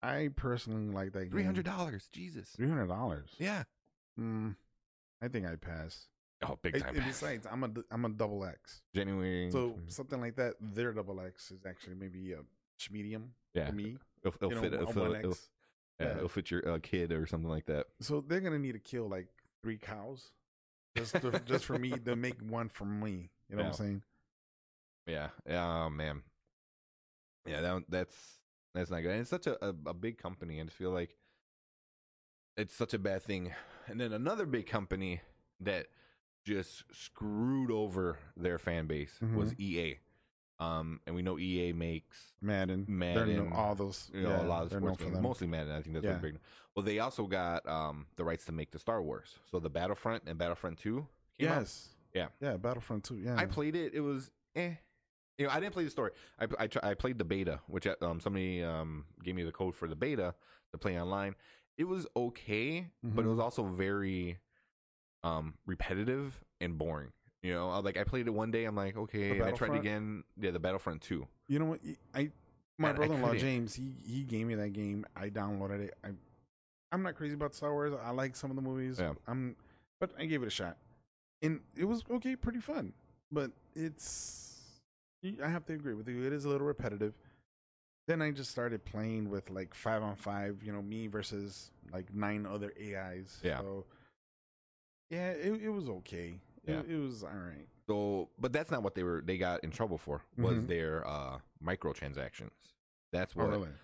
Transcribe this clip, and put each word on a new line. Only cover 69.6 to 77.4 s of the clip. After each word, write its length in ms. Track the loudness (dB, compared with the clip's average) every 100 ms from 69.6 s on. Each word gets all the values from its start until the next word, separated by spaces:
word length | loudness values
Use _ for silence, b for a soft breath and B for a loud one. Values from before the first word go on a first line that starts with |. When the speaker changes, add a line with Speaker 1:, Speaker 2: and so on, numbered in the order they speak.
| 2
Speaker 1:
Battlefront? 120 | 4
Speaker 2:
again. 440 | 2 0 -2 -4 -8 -2
Yeah, 100 | 0
the 80 | 2
Battlefront 440 | 2 2 0 -4
two. 260 | -2 -2 -2 -10 0
Speaker 1:
You 140 | 2
know 60 | 2
what? 180 | 0
Y-, 120 | -4 -10 -6
I, 180 | -2 -2 -4 -20 -20 _ 2
my 100 | 4
Speaker 2:
And 80 | 6
I 20 |
Speaker 1:
brother-in-law, 300 | 6 6 6
Speaker 2:
couldn't. 120 | 6
Speaker 1:
James, 340 | 4 4 0 -2
he, 180 | -6 -6
he 180 | -4 -2
gave 200 | 0 2 2
me 80 | 2
that 140 | 0
game. 340 | 0 0 0 -4
I 140 | -6 -4
downloaded 520 | -2 0 0 0 0
it. 120 | -4 -6
I, 60 | -8 -10 -12 -20 _ _ _ _ _
I'm 140 | -2
not 100 | -2
crazy 200 | -2 -4
about 200 | -2